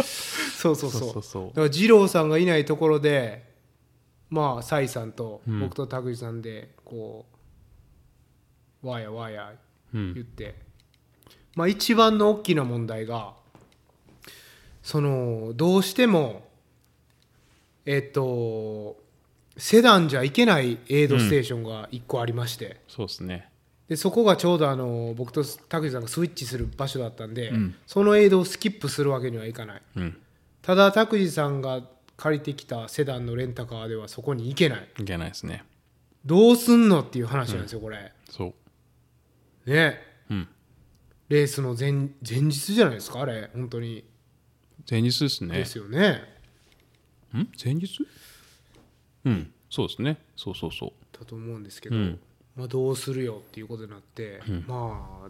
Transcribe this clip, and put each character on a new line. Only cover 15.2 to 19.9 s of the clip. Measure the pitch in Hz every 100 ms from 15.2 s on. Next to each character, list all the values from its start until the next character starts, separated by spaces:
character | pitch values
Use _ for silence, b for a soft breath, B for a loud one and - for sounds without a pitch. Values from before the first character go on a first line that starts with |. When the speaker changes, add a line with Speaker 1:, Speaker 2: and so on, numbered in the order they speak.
| 120 113 110 117
Speaker 1:
ど | 170 190
う |
し | 190
て | - 240
も、 | 170 123 98 - _ _ _ _ _ _ _ _ _ _ _ _ _ 143
え | 139
っ | 135
と、 | 143 127 123 113 110 110 107 104 - _ _ _ _ _ -
セ | - 220
ダ | 240